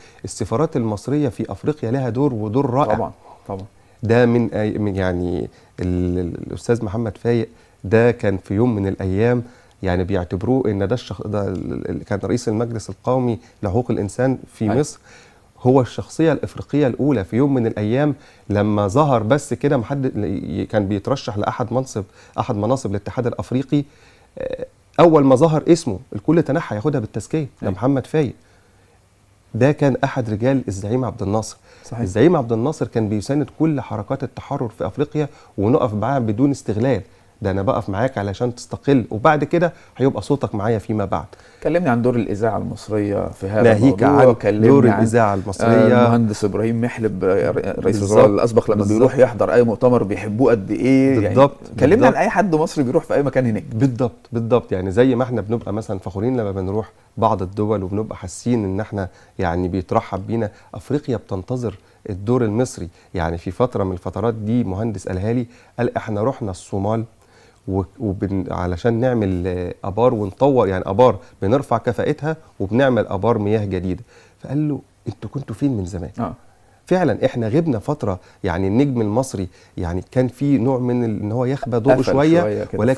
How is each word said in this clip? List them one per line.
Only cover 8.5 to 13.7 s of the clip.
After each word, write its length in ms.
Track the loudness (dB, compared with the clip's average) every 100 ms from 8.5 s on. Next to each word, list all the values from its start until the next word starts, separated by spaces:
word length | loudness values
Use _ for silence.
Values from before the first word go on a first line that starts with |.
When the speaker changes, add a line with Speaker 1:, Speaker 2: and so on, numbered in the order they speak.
Speaker 1:
يوم 200 | 0 0
من 120 | 0 -2
الأيام 560 | -2 -2 0 2 0 -4 -16 -20 _
يعني 220 | -2 0
بيعتبروه 680 | 0 -2 -2 -4 0 0 0
إن 180 | 0 -2
ده 80 | -2
الشخ-، 300 | -6 -10 -6
ده 220 | -4 -4
ال-، 420 | -4 -6 -6 -6
ال-، 120 | -8
كان 140 | -4 -4
رئيس 240 | -2 -2 0
المجلس 420 | -2 -2 -6 -10
القومي 480 | -6 -2 0 0 -4 -8 _
لحقوق 280 | -2